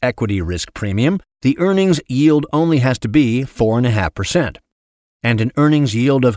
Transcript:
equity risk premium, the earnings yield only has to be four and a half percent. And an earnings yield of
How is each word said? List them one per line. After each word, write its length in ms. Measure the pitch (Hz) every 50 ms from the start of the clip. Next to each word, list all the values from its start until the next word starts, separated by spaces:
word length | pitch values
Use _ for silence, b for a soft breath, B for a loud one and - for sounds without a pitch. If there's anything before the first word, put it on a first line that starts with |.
equity 400 | - 123 - - 117 101 101 95
risk 320 | 85 85 90 85 - - -
premium, 440 | - 110 101 95 104 123 160 196 180 - _ _ _
the 180 | - 127 147 -
earnings 400 | 175 196 190 190 190 190 165 143 -
yield 400 | - 127 131 147 156 151 147 147 -
only 260 | - 151 165 165 160 135
has 200 | 120 131 123 -
to 80 | - 110
be 340 | 107 151 139 113 113 127 135
four 340 | - - - 117 110 113 120
and 80 | 123
a 40 | 120
half 240 | 107 104 92 80 -
percent. 440 | - 95 - - 175 143 - - - _ _ _ _ _ _ _ _ _ _ _ _ -
And 160 | 117 117 107
an 100 | 110 127 -
earnings 380 | 143 147 151 151 147 143 120 104
yield 300 | 117 123 139 139 135 127
of 120 | 123 107